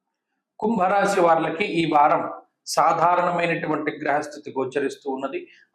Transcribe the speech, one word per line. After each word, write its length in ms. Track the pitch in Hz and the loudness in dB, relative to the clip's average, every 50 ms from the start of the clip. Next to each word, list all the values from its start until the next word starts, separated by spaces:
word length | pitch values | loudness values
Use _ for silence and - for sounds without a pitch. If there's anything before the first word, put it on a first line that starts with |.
| _ _ _ _ _ _ _ _ _ _ _ - | _ _ _ _ _ _ _ _ _ _ _ -4
కుంభరాశి 600 | 214 220 226 185 180 190 202 202 190 196 - 196 | -2 -2 0 0 0 2 2 2 2 2 2 4
వాళ్ళకి 420 | 175 170 165 160 156 156 160 - 208 | 4 4 4 4 2 -2 -2 -2 -4
ఈ 280 | 202 160 170 165 151 | -2 0 0 0 2
వారం 420 | 151 147 147 151 175 - - - - - - _ _ _ _ | 4 4 6 4 4 2 -2 -4 -10 -12 -16 _ _ _ _
సాధారణమైనటువంటి 1300 | - - 160 147 160 170 - 160 175 180 175 175 180 170 170 175 170 165 - 160 156 151 147 147 151 - - 147 | -4 0 2 2 2 2 2 2 2 2 2 2 0 0 0 0 -2 -2 -2 -2 -4 -4 -4 -4 -6 -6 -4 -4
గ్రహస్థితి 560 | 147 143 147 147 - - - - - - 131 | -2 -2 -2 -4 -6 -10 -14 -14 -10 -6 -6
గోచరిస్తూ 520 | 131 127 - 143 135 135 - - - 139 | -6 -4 -2 -2 -4 -4 -4 -8 -8 -8
ఉన్నది. 360 | 131 131 131 135 165 175 - - _ _ _ _ | -6 -6 -6 -8 -8 -10 -12 -14 _ _ _ _